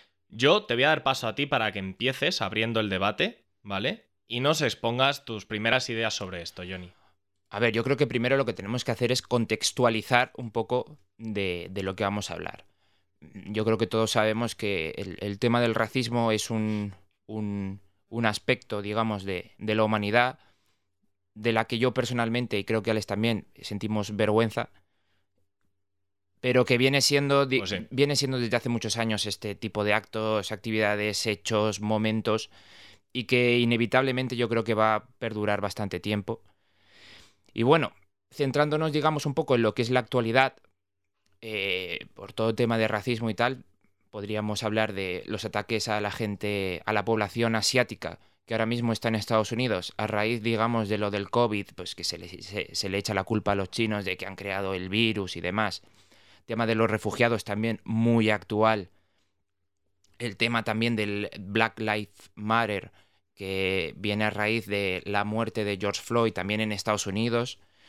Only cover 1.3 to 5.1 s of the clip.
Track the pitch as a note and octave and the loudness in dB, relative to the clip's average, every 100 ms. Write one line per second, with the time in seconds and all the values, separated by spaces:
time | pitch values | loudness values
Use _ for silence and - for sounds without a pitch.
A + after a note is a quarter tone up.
1.3 | G#2+ C#3 C3 A2 G2 F#2+ F#2+ B2 C3 D3+ | -4 -2 0 0 -2 -8 -4 -4 0 -2
2.3 | - G2 G#2+ A2+ A2+ G#2+ F#2+ G2+ G#2+ G3+ | -2 -2 0 0 0 0 0 0 0 -2
3.3 | - _ _ G#2 G2 A#2+ A3 _ _ - | -4 _ _ -8 -4 -4 -6 _ _ -8
4.3 | A#2 C#3 D#3 C3+ - A#2 B2 C3+ | 0 0 2 0 0 -2 2 2